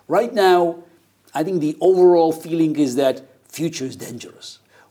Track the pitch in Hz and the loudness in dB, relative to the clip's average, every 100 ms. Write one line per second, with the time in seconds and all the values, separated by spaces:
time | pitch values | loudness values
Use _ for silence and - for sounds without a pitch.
0 | - 175 233 214 190 180 170 165 - _ | -4 -2 0 0 2 4 0 -4 -16 _
1 | _ _ _ 143 165 180 151 151 180 185 | _ _ _ -6 -4 -2 -4 0 2 6
2 | 180 175 160 160 165 165 160 147 135 123 | 6 6 2 -2 -6 -2 0 0 -2 0
3 | 135 131 - _ _ - 160 156 131 104 | -2 -2 -12 _ _ -8 -8 -6 -10 -12
4 | - 120 92 - - - _ _ _ | -16 -16 -18 -20 -20 -20 _ _ _